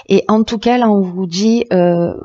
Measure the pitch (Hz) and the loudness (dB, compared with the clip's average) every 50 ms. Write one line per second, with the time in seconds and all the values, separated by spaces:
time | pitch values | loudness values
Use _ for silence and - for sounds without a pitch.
0 | - - 196 196 - - 214 220 226 - 233 208 - 240 240 247 240 220 208 202 | -4 0 0 0 2 2 0 0 0 -2 -4 -4 -2 0 0 2 2 2 2 2
1 | 190 180 175 185 190 170 165 185 208 220 226 240 - - - 180 175 175 175 170 | 0 -2 -4 -6 -8 -6 -4 -2 0 0 0 0 -2 0 0 2 2 2 2 0
2 | 170 170 - - | 0 -2 -4 -6